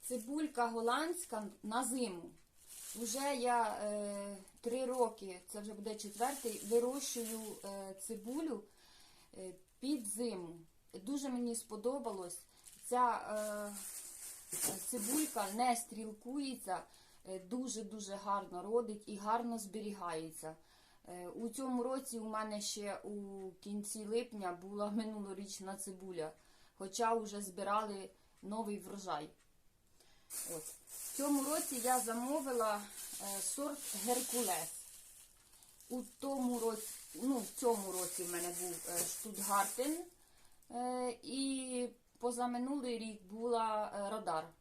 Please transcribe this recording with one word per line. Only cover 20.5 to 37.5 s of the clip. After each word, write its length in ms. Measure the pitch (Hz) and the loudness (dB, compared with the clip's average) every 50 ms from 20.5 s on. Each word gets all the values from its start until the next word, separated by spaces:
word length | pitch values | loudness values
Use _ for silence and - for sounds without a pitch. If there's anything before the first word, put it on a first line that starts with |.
| 160 - - - - - - - - - _ | -8 -10 -18 -20 -20 -20 -20 -20 -20 -20 _
Е, 200 | - 175 180 180 | -12 -10 -8 -8
у 220 | 175 - - 226 233 | -8 -6 -4 -4 -4
цьому 340 | - - 269 262 254 247 233 | -2 -2 -2 0 2 2 2
році 360 | 254 262 269 269 - 240 226 | 2 0 0 -2 -4 -4 -4
у 100 | 214 220 | -4 0
мене 320 | 214 214 214 214 214 208 | 0 0 0 0 -2 -2
ще 340 | 208 - - 214 208 202 190 | -2 -2 -2 -2 -2 -4 -4
у 560 | - - 202 208 208 202 196 196 196 190 190 | -4 -4 -6 -6 -6 -6 -6 -6 -6 -8 -8
кінці 540 | 180 - - 202 202 208 202 202 - 220 214 | -10 -10 -6 -4 -2 -2 -2 -2 -4 -4 -2
липня 520 | 202 220 233 247 240 226 208 190 180 175 170 | 2 2 2 2 0 -4 -4 -2 -2 -2 -4
була 300 | 180 190 202 202 208 208 | -8 -8 -2 0 0 2
минулорічна 840 | 208 233 220 214 214 208 202 196 190 190 202 196 - - 190 190 - | 2 2 0 0 -4 -4 -6 -6 -6 -6 -6 -8 -8 -8 -6 -6 -6
цибуля, 560 | 202 - 202 190 185 190 190 180 170 151 156 156 - - - - - - - _ | -6 -6 -8 -8 -8 -8 -6 -2 -2 -2 -2 -4 -10 -20 -20 -20 -20 -20 -20 _
хоча 360 | _ 190 - - - 233 226 233 | _ -8 -6 0 4 4 6 6
вже 280 | 233 214 208 202 208 | 4 2 -2 -4 -4
збирали 680 | 202 185 180 196 196 196 202 214 214 208 202 196 190 - - - - - _ - | -6 -6 -4 -4 0 4 4 4 4 2 -2 -6 -6 -10 -14 -18 -20 -20 _ -12
новий 380 | - 190 208 226 220 208 208 202 | -8 -4 -2 -2 0 -2 -2 -4
врожай. 500 | - - 202 202 190 185 160 147 151 160 - _ - - _ _ _ - _ _ _ _ - - - - - - - - - - - - 170 | -4 -8 -8 -6 -2 -2 -2 -2 -2 -6 -12 _ -20 -20 _ _ _ -20 _ _ _ _ -20 -20 -20 -20 -20 -20 -14 -8 -6 -4 -4 -4 -4
От. 80 | 160 151 - - - - - | -6 -6 -8 -12 -12 -14 -14
В 260 | - - - - - | -10 -8 -6 -4 -2
цьому 260 | - 277 294 285 277 269 | 0 4 4 6 4 4
році 320 | 277 302 339 - - 277 247 220 | 4 2 2 2 0 -2 0 4
я 160 | 254 254 254 | 6 6 6
замовила, 800 | 202 226 226 233 240 254 285 311 269 269 247 240 220 220 208 208 208 208 - - - - - - | 4 2 0 0 0 2 2 2 2 2 4 4 4 4 4 2 -2 -6 -10 -10 -8 -8 -6 -6
е, 200 | 202 202 196 196 | -4 -4 -2 -2
сорт 380 | 190 - - - 285 294 285 - - - - 196 190 | 0 -2 0 0 0 -2 -2 -4 -6 -6 -4 0 4
Геркулес. 680 | 233 247 254 254 - - 240 240 196 175 160 151 - - - - - - - - - - - - - - - - - - - - - - - - - | 4 4 4 4 2 2 2 4 4 2 2 0 -4 -8 -10 -12 -14 -14 -16 -18 -18 -20 -20 -20 -20 -20 -20 -20 -20 -20 -20 -20 -20 -20 -20 -8 -4
У 120 | 233 254 - - - - | -4 -4 -4 -6 -8 -4
тому 400 | - 277 277 262 254 247 247 233 | -2 0 2 4 4 4 4 4
році, 280 | 226 226 220 214 - - - - - - - | 2 2 0 0 -4 -6 -8 -10 -12 -12 -8
ну, 220 | - 220 262 277 | 0 2 4 4
в 100 | 240 202 - | 4 2 -2